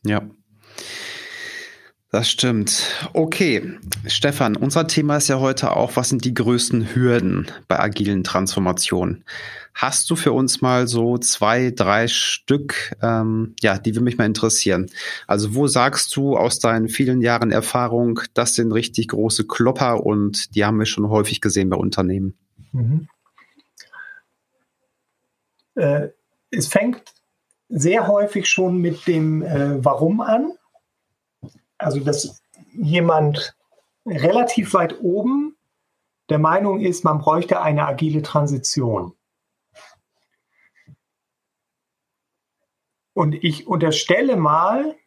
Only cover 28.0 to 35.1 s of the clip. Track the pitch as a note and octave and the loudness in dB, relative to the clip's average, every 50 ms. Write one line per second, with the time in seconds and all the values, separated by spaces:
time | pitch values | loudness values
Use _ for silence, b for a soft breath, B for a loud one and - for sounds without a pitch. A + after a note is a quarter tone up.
28 | - F#3 G#3 G3+ G#3 G#3 - G3+ F3+ - - F#3+ F#3 F3+ F3+ F3+ F3 E3+ D#3 - | 2 2 2 2 2 0 -2 -2 -2 0 0 0 0 0 0 0 0 -2 -4 -2
29 | - F3+ E3 D#3+ D#3 D#3 D#3 D#3 - F3 D3+ C#3+ C#3 C#3+ C#3+ C3+ B2+ C#3+ C#3 - | -2 0 0 2 2 0 0 -2 -2 -2 -2 0 0 0 -2 0 2 0 2 2
30 | D#3 E3 G3+ A3+ - - A3 A#3+ D4 E4 F4 _ _ _ _ _ _ _ _ _ | 2 2 2 0 0 0 0 0 0 -4 -6 _ _ _ _ _ _ _ _ _
31 | _ _ _ _ _ _ _ _ - - _ _ _ _ _ _ - D#3 C3 C#3+ | _ _ _ _ _ _ _ _ -20 -20 _ _ _ _ _ _ -4 -2 -2 0
32 | C3+ D3 D#3 - - - - _ _ _ _ _ - _ - A#3 F#3+ D3 E3 F3 | 0 -2 -2 -2 -4 -8 -10 _ _ _ _ _ -20 _ -8 -4 -2 2 2 4
33 | E3+ E3+ D#3+ D#3 D3+ D3 D3 - - - _ _ _ _ _ _ _ _ _ _ | 4 4 4 4 2 2 0 -2 -6 -10 _ _ _ _ _ _ _ _ _ _
34 | _ A#3 F3+ C#3 C#3 E3 G3+ A#3 B3 A#3+ - A#3+ F#3+ - - F#3 E3+ - - - | _ -8 -4 0 2 2 4 2 2 2 0 -4 -2 0 0 0 0 0 -4 -4
35 | A#3+ F3 | -2 -2